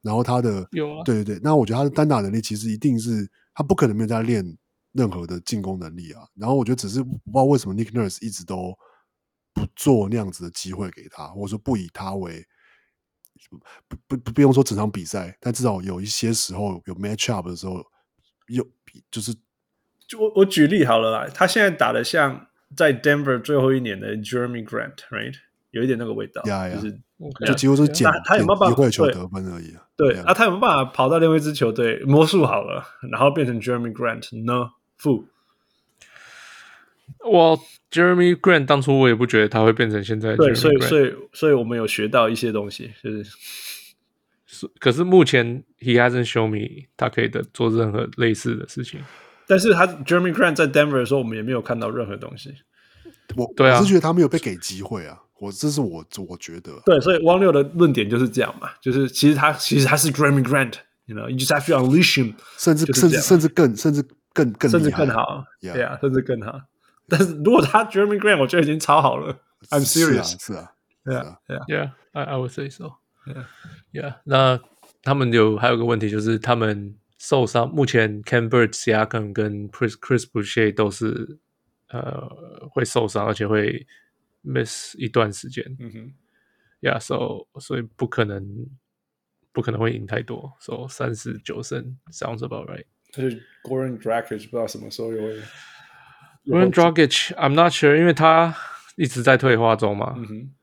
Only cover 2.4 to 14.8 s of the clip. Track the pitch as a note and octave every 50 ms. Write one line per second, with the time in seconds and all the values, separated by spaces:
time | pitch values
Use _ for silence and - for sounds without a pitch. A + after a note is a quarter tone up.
2.4 | A2 - A2 G#2 G#2+ A2+ G#2+ A2 - D3 B2 A2+ A2 A#2+ A2+ G#2+ G2+ - _ _
3.4 | _ _ _ - D3+ C3+ - - D3+ A#2 G#2 G#2+ A2+ G#2+ A#2 A2 A2+ A#2 A#2+ G#2
4.4 | F#2 F2 D#2+ _ _ _ _ _ _ _ _ C3+ B2 G#2 F2+ F2 F2 E2 F2+ F2
5.4 | F2 - A#2+ G#2+ F#2+ F#2+ F#2+ F#2 F2 D#2 E2 F2 E2 - - - - _ _ F#2+
6.4 | G#2+ A#2+ C3+ C#3 A#2+ A2 B2+ B2 - G2 G#2 C3 C3 B2+ C#3 B2 _ G2+ G#2 C3+
7.4 | C3 C3+ C#3+ B2+ - G2+ F#2+ G#2 A2+ A2 A2 A#2+ A2 F#2+ - - A2+ A2 G2 -
8.4 | F2 - F#2+ F2+ F#2 F2+ F#3+ _ _ _ _ _ _ _ _ _ _ _ _ _
9.4 | _ _ _ - G#2 - _ - - D3+ C3 A2 G2+ G2 A#2 A#2 G#2 F#2+ F2 -
10.4 | F2 E2+ E2+ - - F#2 F#2 G2 G2+ F2+ E2 - E2 - - - D2+ E2 G2 G2+
11.4 | G2+ F#2+ G#2+ G#2 _ - B2+ G#2 F2+ E2 _ - G2 F#2+ G2 G2 F#2 E2+ E2 D#2+
12.4 | - _ _ _ _ _ _ _ _ _ _ _ _ _ _ _ _ _ _ _
13.4 | _ _ - - _ - - _ _ _ - - _ _ C#3 B2+ - - A#2 -
14.4 | C#3+ C#3 B2+ C3+ C3 - - G2+